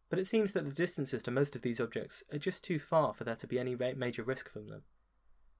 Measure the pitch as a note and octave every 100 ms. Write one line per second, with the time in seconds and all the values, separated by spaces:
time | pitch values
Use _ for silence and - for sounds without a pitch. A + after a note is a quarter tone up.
0 | _ E3 F#3+ A3 G3+ F#3+ D3 C#3 F3+ -
1 | C3+ A#2+ - B2+ C#3+ A#2+ B2 A#2 A#2 A2+
2 | G#2+ - - D3 F#3 - - D#3 - E3
3 | C3 - A#2 A2+ A#2+ B2 B2+ B2 B2+ B2+
4 | B2 A#2+ A2+ C3 - A2 G#2+ G#2 - _
5 | _ _ - - - _